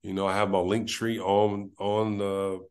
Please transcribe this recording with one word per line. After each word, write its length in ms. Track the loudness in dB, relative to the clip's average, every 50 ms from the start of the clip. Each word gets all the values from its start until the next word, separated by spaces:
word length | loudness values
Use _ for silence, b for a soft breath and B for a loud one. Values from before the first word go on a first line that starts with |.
| -6
You 100 | -4 -2
know, 140 | -2 0
I 80 | 0 2
have 160 | 2 2 2
my 80 | 4 2
link 280 | 2 2 2 0 0
tree 320 | -4 -4 -4 -4 -4 -4 -2
on, 520 | 0 2 4 4 4 2 0 -4 -8 -10 -10 -6
on 400 | -2 0 0 0 0 0 -2 -2
the 400 | -2 -2 -2 -2 -2 -2 -4 -6 -10 -18